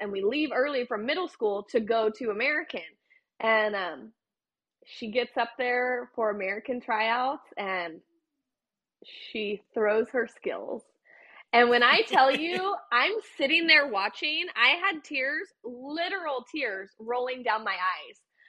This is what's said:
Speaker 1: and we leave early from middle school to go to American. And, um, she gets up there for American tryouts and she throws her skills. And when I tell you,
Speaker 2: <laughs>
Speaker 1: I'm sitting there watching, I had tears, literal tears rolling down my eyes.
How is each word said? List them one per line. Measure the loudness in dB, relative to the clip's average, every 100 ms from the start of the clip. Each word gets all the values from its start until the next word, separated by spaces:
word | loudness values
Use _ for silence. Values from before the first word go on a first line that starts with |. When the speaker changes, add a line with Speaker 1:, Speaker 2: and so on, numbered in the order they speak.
Speaker 1:
and | -6
we | -2
leave | 0 2 0
early | 0 0 0 -2
from | -2
middle | -2 -2 -4
school | -2 -2 -2 -2
to | 0
go | 2 2 2 0
to | -4
American. | -2 0 0 -2 -8 -12 -18 _ _ _ -4
And, | 2 4 4 0
um, | -4 -8 -14 -20 _ _ _ _ _ _ -20
she | -12 -6
gets | -2 -2 -2
up | -2 -2
there | 0 0 0 -2 -6
for | -2 0
American | 0 -4 -4 -4 -6
tryouts | -2 0 2 2 0 -2 -8 -8
and | -4 -4 -6 -10 _ _ _ _ _ _ _ _ _ _
she | -20 -20 -12 -8 -6 -6 _
throws | -2 2 2 0
her | -2 -4
skills. | -6 -8 -6 -8 -10 -12 _ _ -20 -20 -20 0
And | 4 6
when | 6
I | 6 6 4
tell | 6 6
you, | 4 0 -2 -4 -4
Speaker 2:
<laughs> | -2
Speaker 1:
I'm | 0 2 -2 -6 -2
sitting | 2 2 6
there | 6 4
watching, | 0 -2 -4 -4 -4 -4 2
I | 2 4
had | 0 -2
tears, | -6 -4 -2 -4 -8 _
literal | -14 -12 -8 -4 -4 -4 -4 -6 -6
tears | -4 -4 -4 -10 -12
rolling | -4 -2 -2 -2
down | -2 0
my | -2
eyes. | -2 -2 -2 -8 -20 _ _